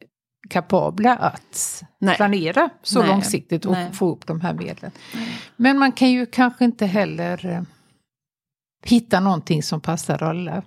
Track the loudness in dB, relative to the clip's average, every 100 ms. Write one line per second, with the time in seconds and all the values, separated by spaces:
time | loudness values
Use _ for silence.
0 | -20 _ _ _ -4 -4 2 2 2 2
1 | 2 2 0 -4 _ -10 -8 -10 -16 -2
2 | 0 2 2 2 0 2 0 -2 -4 2
3 | 4 2 0 -4 -2 -4 0 -2 -2 -2
4 | -2 -2 -6 -6 -4 -6 -8 -10 -14 -16
5 | -14 -10 -10 -10 -14 0 2 4 2 4
6 | 4 4 0 2 2 4 0 2 0 0
7 | -2 -2 -6 -6 -6 -6 -8 _ _ _
8 | _ _ _ _ _ _ _ _ 2 2
9 | 4 0 2 0 0 -2 -2 -6 -4 -6
10 | -2 -2 -2 -4 -6 -8